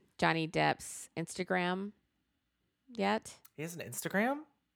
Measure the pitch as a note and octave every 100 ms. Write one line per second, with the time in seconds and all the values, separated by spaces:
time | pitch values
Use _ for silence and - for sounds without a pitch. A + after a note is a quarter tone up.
0 | _ - E3+ E3 D#3+ D#3+ D3+ - - -
1 | - - E3 - F#3 F#3 F3+ F#3 G3+ -
2 | _ _ _ _ _ _ _ _ _ A#3
3 | G3 G#3+ - - - - D#3 E3+ A2+ B2
4 | E3 F#3 A3+ C#4+ D#4 _ _